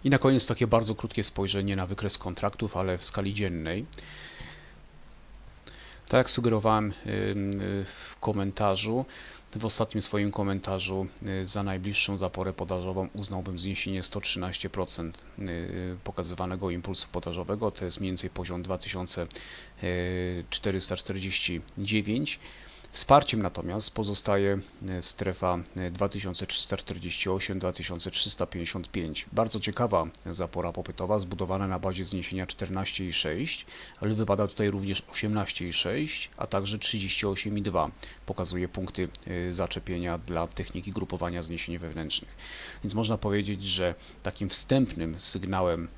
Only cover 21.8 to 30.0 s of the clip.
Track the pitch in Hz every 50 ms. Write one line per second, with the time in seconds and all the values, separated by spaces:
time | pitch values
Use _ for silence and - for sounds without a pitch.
21.8 | 101 98 104 107 101 104 107 131 151 - - - - - - - - - - -
22.8 | - - - - - - 135 147 143 - - 110 101 90 - - 87 87 90 107
23.8 | - - - - 107 101 101 - - - 101 98 98 98 101 95 95 - - -
24.8 | - 95 92 90 85 - - - 92 95 90 - 95 90 90 87 87 - - 92
25.8 | 92 87 87 95 101 98 - 101 101 95 85 - 104 - - - - - 101 95
26.8 | - - 98 90 90 87 - - - 98 92 98 - - 98 95 92 90 87 -
27.8 | 85 - 90 85 - 95 - - - - - - 90 - - 87 82 - - 95
28.8 | 85 - - 101 82 80 73 - - - - 113 113 110 - 107 - - - -
29.8 | 120 110 101 87